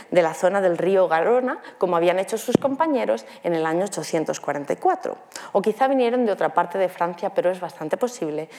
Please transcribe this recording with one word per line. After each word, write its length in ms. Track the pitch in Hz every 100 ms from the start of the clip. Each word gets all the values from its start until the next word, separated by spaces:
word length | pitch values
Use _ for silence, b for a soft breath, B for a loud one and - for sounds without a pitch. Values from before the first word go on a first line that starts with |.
| B
de 100 | 175
la 100 | 160
zona 280 | 160 185 202
del 180 | 190 170
río 300 | 175 196 175
Garona, 520 | 160 175 247 247 311 B B
como 200 | 185 170
habían 240 | 175 180
hecho 180 | 190 226
sus 180 | - 233
compañeros 720 | 277 269 320 262 208 226 - B
en 100 | 175
el 140 | 165 160
año 200 | 165 196
ochocientos 520 | - 151 165 151 -
cuarenta 360 | - 143 143
y 20 | -
cuatro. 400 | 370 349 - - - B B
O 100 | 208
quizá 280 | 214 214 262
vinieran 360 | 269 233 254
de 60 | 233
otra 240 | 185 165
parte 240 | - 175 196
de 100 | 180
Francia, 420 | - 170 180 202
pero 160 | - 175
es 80 | 185
bastante 380 | 170 - 156 185
posible 520 | 247 - 156 147 156